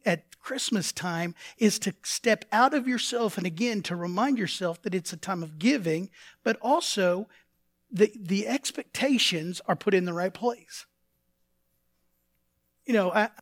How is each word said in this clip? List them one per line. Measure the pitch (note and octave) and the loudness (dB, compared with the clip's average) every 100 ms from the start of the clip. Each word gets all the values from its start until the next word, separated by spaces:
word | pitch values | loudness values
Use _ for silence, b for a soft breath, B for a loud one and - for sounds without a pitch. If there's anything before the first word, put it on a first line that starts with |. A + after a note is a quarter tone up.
| G#3+ | 0
at | E3+ _ - | 0 _ -20
Christmas | - C4 - G#3+ - | -10 -6 -2 -2 -2
time | - F3+ E3 E3+ - B B | -4 -4 -2 -4 -8 B B
is | G#3+ - | 2 4
to | G3+ - | -4 -6
step | - - A#3 G#3+ - | -6 -2 2 0 2
out | G#3+ C4 | 4 4
of | D4+ B3 | 4 0
yourself | B3 - A#3+ A3+ G3 | -2 -2 0 -2 -2
and, | F3+ | -4
again, | D#3+ A#3+ G#3+ | -2 -2 -2
to | - | -4
remind | F3 F3 F3+ C4 B3+ | -4 -4 0 2 2
yourself | F3 - F3+ E3+ | 0 -2 -4 -4
that | G#3+ | -4
it's | F3+ - | -4 -6
a | E3+ | -10
time | - F3+ | -6 -6
of | D#3+ D#3 | -6 0
giving, | G#3 C#4+ E3 D#3+ F#3+ B B B | 2 2 0 -2 -4 B B B
but | A3+ A3 | -2 -2
also | A#3 D#4 - - F3+ F3+ G#3+ b b _ _ _ _ | 2 2 2 0 2 2 -4 b b _ _ _ _
the, | F#3+ G#3 A3+ | 2 2 2
the | F3 G3 G#3+ | -2 -2 0
expectations | C4+ - - - - C4+ B3+ - F3 E3 F3+ - | -2 -4 -10 -10 -2 2 4 2 0 -4 -8 -2
are | F3 | -2
put | - | 2
in | F#3+ F3+ | 2 2
the | |
right | E3+ F#3 | -2 -4
place. | - A#3+ A#3+ - - - _ _ _ _ _ _ _ _ _ _ _ _ _ _ _ _ _ _ _ - | -2 -4 -4 -12 -18 -20 _ _ _ _ _ _ _ _ _ _ _ _ _ _ _ _ _ _ _ 0
You | |
know, | A3+ F3+ | 2 4
I, | G3+ A3 - | 2 0 -2